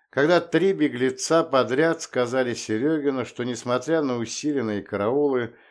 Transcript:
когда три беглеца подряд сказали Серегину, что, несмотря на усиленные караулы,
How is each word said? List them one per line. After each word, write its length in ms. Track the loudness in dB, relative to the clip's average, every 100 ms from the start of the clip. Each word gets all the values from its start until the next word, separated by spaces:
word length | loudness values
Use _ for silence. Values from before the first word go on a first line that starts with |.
| _
когда 300 | 0 4 4
три 320 | 2 2 2
беглеца 680 | 2 0 2 0 0 0 2
подряд 580 | 2 2 2 2 2 0
сказали 520 | -4 -2 0 0 -2
Серегину, 720 | -4 -4 -2 0 0 0 -2 -4
что, 200 | -6 -6
несмотря 580 | -6 -2 -2 0 0
на 140 | 0 -2
усиленные 680 | -4 -6 -4 -2 -2 -4
караулы, 720 | -4 -4 0 2 2 0 -2 -8 _